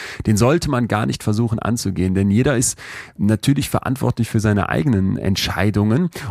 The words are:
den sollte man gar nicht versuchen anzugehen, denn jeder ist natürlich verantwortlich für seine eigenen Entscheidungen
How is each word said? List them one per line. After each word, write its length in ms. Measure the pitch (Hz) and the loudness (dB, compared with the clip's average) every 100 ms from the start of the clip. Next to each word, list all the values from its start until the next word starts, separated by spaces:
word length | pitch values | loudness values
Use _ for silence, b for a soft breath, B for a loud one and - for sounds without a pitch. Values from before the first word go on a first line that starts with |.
| B B - | B B 0
den 100 | 104 | 2
sollte 320 | 117 165 151 | 4 2 0
man 180 | 131 117 | -2 0
gar 160 | 104 | 0
nicht 180 | 123 127 | -2 -4
versuchen 360 | - 107 117 110 | -2 0 0 -2
anzugehen, 560 | - 117 98 90 92 | -2 -2 -2 -2 0
denn 160 | 92 101 | 2 2
jeder 260 | 101 135 123 | 2 2 0
ist 220 | 127 B B B B - | -2 B B B B -2
natürlich 500 | 101 110 - 139 - | 0 2 2 0 0
verantwortlich 600 | - - 131 120 - 113 | -2 -2 -2 -2 -2 -2
für 100 | 113 | 0
seine 280 | 104 101 - | 2 2 0
eigenen 480 | - 160 101 95 98 | 0 2 2 2 0
Entscheidungen 880 | - 95 - - 101 101 104 123 175 B 120 | -2 -2 -2 0 0 2 2 2 0 B -8